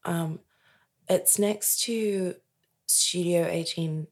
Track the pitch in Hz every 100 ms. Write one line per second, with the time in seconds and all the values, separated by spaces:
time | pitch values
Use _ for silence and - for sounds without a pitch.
0 | - 170 160 160 - _ _ _ _ _
1 | - 185 - - 202 208 - - - 226
2 | 214 196 180 - _ _ _ _ - -
3 | - 180 175 175 165 170 165 - 165 156
4 | 156